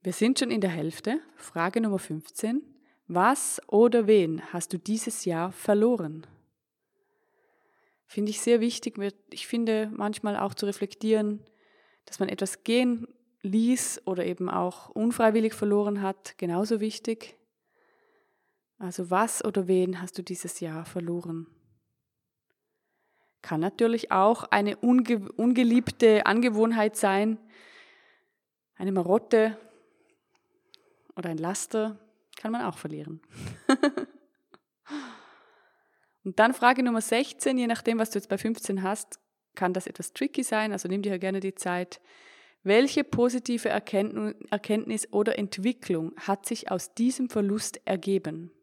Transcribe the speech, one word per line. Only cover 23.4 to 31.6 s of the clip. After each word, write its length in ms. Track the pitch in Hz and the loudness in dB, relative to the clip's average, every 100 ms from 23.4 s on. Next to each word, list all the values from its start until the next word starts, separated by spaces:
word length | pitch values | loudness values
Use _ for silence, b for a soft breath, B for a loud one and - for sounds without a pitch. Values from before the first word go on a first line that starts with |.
Kann 180 | - 156 | -6 -2
natürlich 540 | 175 202 226 233 - | -2 0 2 2 0
auch 300 | 190 196 240 - | 4 4 4 2
eine 320 | 208 202 202 | 0 2 0
unge-, 540 | 240 254 233 233 196 | 4 4 4 -2 -2
ungeliebte 920 | - 233 247 240 233 247 - 226 214 - | 0 2 4 4 4 2 4 6 8 6
Angewohnheit 680 | 220 247 214 226 226 214 214 | 4 2 4 2 4 0 2
sein, 420 | 202 190 214 220 b b b b b b b b b b _ _ _ _ | 2 2 2 0 b b b b b b b b b b _ _ _ _
eine 160 | 185 | -2
Marotte 680 | 190 170 202 - 226 220 214 b b b b b b _ _ _ _ _ _ _ _ _ - | 0 4 2 6 4 4 0 b b b b b b _ _ _ _ _ _ _ _ _ -10
oder 140 | 175 | -6
ein 80 | 160 | -4
Laster, 600 | 165 202 | -4 -4